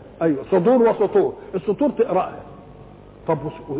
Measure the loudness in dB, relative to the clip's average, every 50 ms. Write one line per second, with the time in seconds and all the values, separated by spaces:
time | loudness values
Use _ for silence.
0 | -20 -18 -8 -2 0 0 0 0 -2 0 0 2 4 4 4 6 4 4 2 2
1 | 0 2 2 2 2 2 0 -6 -12 -10 -10 -8 -4 -2 -2 0 0 0 0 0
2 | 0 0 0 -2 -2 -2 -6 -14 -18 -18 -20 -20 -20 -20 -20 -20 -20 -20 -20 -20
3 | -20 -20 -20 -12 -4 -4 -4 -2 -4 -8 -10 -12 -12 -8 -8 -6